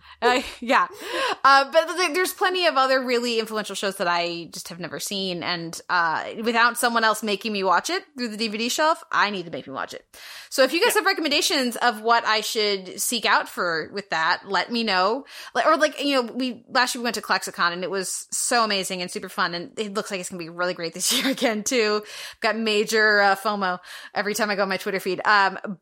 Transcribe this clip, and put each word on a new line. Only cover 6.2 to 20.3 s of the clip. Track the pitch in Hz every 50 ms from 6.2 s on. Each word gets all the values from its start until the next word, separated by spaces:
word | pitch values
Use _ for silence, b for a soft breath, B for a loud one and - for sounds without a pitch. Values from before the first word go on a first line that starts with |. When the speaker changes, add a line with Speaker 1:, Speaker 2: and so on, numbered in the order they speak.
| 76 104 101 202
Speaker 1:
without | 220 233 233 226 233 240 226
someone | - 254 240 233 233 226
else | 220 208 -
making | 226 214 202 196 - 226
me | 208 196 190
watch | 190 175 180 - -
it | 339 381 - - -
through | 262 247 226
the | 214
D | 208 233
V | 220 202
D | 214 233 240
shelf, | - - 311 311 330 330 - -
I | - 165 190 208
need | 208 185 170
to | 175
make | 156 139 -
me | 139 131
watch | 117 82 - -
it. | - - _ B B B B B B B B
So | - - 254
if | -
you | - 339
guys | 403 480 -
Speaker 2:
Yeah. | 415
Speaker 1:
have | 320
recommendations | 392 392 349 320 294 277 311 - - 370 285 254 247 233
of | - - 240 220 214
what | 214 233 233 233 226
I | 220 214 220
should | 214 - - 220 208 208 202 190 185 185 - 202
seek | - - 247 226 196
out | 208 220 294 285 -
for | - 240 196 175 165 160 151 - -
with | 202 190 -
that, | 175 160 160 170 - - -
let | 190 202 - - -
me | 240 233 226
know. | 214 190 185 185 202 233 277 269 B B B B B -
Like, | 247 -
or, | 302 311
like, | 269 302 302 285 -
you | 285 285 277
know, | 262 240 220
we, | - 247 262 254 220 - - -
last | - 254 247 - -
year | 247
we | 233
went | 240 214
to | 214
Claxicon | - - 202 190 - 196 - - 175 175 175
and | 180 185
it | 156
was | 185 196 180 - - - - -
so | - - - - 254 240 226
amazing | 214 202 196 185 - 190 180
and | 180 185
super | - 214 190
fun. | 185 - - 190 170 175
And | 175 175 - -
it | - 220 208 196
looks | 214 214 -
like | 208 185
it's | 180
gonna | -